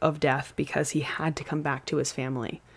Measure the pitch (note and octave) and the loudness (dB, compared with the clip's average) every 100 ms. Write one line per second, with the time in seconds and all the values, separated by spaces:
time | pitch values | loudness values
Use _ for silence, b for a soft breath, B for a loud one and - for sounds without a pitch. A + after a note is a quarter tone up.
0 | D#3+ D3+ D3 C3+ - - - - D3 D#3+ | 2 4 4 2 0 -4 0 0 2 0
1 | C3+ - D#3+ D3 - D3+ D3+ C3 - D3 | -2 -2 -2 -2 -2 -2 0 -2 0 0
2 | C3 - C3 C3 A2+ - - | 0 -2 -2 -2 -2 -6 -12